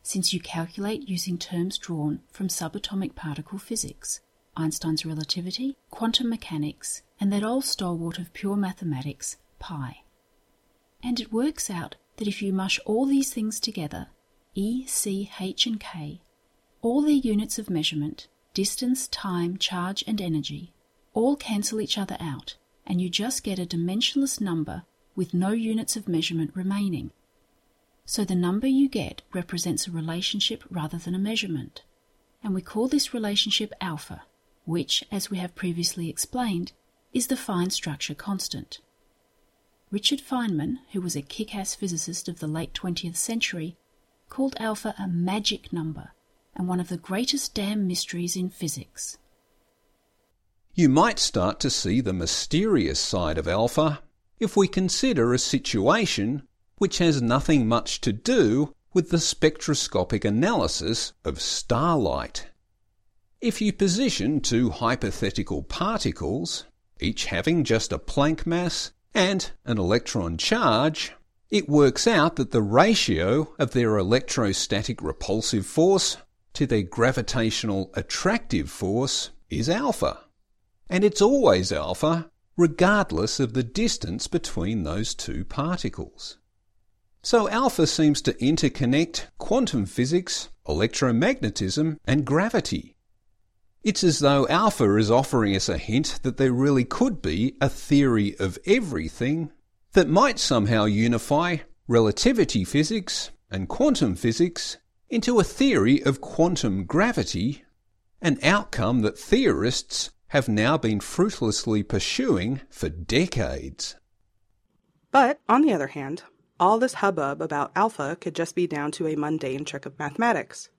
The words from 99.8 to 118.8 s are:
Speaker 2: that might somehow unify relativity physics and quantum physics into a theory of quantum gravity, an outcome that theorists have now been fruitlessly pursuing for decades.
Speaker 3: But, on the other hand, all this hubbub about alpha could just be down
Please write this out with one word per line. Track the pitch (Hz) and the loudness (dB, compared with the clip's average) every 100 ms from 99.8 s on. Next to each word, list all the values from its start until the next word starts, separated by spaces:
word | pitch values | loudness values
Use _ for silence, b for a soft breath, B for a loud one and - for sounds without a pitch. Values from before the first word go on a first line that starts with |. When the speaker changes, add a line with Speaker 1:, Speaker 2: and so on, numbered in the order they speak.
| _ | _
Speaker 2:
that | - 202 | 4 6
might | 165 269 214 | 6 4 2
somehow | - 123 101 113 107 | 2 2 4 4 4
unify | 104 117 117 - 147 143 165 - - - | 4 2 2 2 0 2 -2 -8 -20 2
relativity | 117 110 101 240 240 175 113 | 4 6 4 4 4 2 2
physics | 92 139 151 220 185 - - - _ | 0 2 2 0 -4 -8 -8 -14 _
and | 95 95 | -6 -6
quantum | - 294 247 123 92 | 2 2 4 2 2
physics | 117 113 170 - - - _ _ _ | 0 2 0 0 -10 -10 _ _ _
into | 233 233 240 | -2 2 4
a | |
theory | 180 - 269 190 101 143 | 2 4 4 6 6 4
of | - 139 | 4 -2
quantum | - - 165 160 113 95 | -6 2 2 2 0 -2
gravity, | 92 156 220 240 - 92 107 143 _ _ _ _ _ _ | 0 2 2 0 -2 -2 -2 -4 _ _ _ _ _ _
an | 170 139 | 0 2
outcome | 147 202 202 - 104 123 | 4 2 0 -2 0 2
that | 107 - | 2 -2
theorists | - 220 247 69 110 123 - - - _ _ | 0 4 4 2 0 -2 -6 -6 -6 _ _
have | 143 127 | 0 2
now | 107 113 143 | 2 4 2
been | 117 107 | 2 0
fruitlessly | - - 196 - 113 101 - 107 | -2 0 0 2 0 0 0 0
pursuing | 101 104 - - 254 120 98 135 - | 2 -2 -2 0 2 2 2 -4 -8
for | - 82 | -6 -6
decades. | 80 82 117 175 - 87 67 65 - - - _ _ _ _ _ _ _ _ _ _ _ | -6 0 2 2 0 -2 -4 -8 -10 -12 -12 _ _ _ _ _ _ _ _ _ _ _
Speaker 3:
But, | - 262 294 - | 4 4 2 2
on | 262 | 4
the | 311 | 6
other | 190 139 | 4 -2
hand, | - 135 170 - _ _ _ | -6 -8 -10 -12 _ _ _
all | 180 226 | 4 4
this | 254 - | 2 2
hubbub | 202 175 139 143 | 0 0 -4 -4
about | 160 147 143 180 | -4 -2 -2 0
alpha | 220 - 143 170 | 0 0 -6 -4
could | - 160 | -8 -4
just | 165 | -4
be | - 175 | -2 -2
down | 151 | -2